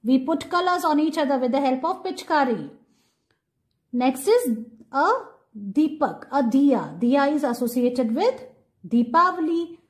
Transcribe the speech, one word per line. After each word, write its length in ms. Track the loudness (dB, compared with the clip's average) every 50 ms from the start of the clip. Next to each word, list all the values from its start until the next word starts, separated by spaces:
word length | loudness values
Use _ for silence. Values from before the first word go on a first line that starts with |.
| 2
We 140 | 2 2 2
put 300 | 2 0 -4 -4 -4 -2
colors 360 | -2 0 0 0 0 0 0
on 160 | 2 2 2
each 160 | 2 0 0
other 200 | -2 0 0 0
with 140 | 0 0 0
the 80 | 0 0
help 240 | 0 0 0 0 -2
of 220 | -4 -4 -4 -6
Pichkari. 640 | -8 -8 -8 -4 -2 0 2 2 2 0 -4 -6 -12 -16 -20 _ _ _ _ _ _ _ _ _ _ _ _ _ _ _ _ _ _ _ _ _ _
Next 340 | -4 0 0 0 0 0 0
is 320 | 2 2 2 2 0 -4 -4 -6 -14 -18 -20 -20 _ -2
a 180 | 0 2 2 2 0 -4 -12 -20 _ _ _ _
Deepak, 720 | -12 -12 -4 0 0 0 0 0 -2 -4 -4 -4 -8 -14 -4
a 120 | -2 0 0
Diya. 540 | 2 2 4 4 4 4 2 -2 -6 -6
Diya 360 | -2 0 2 2 2 2 2 0
is 100 | 0 -2
associated 720 | -2 -2 -2 -4 -2 -2 0 0 0 0 0 -2 -2 0
with 300 | 0 0 0 -2 -2 -12 -20 -20 _ _ _ _ _ -8
Deepavali. 920 | 0 2 2 2 4 4 4 4 4 2 -2 -2 -2 -2 -2 -4 -6 -10 -20 _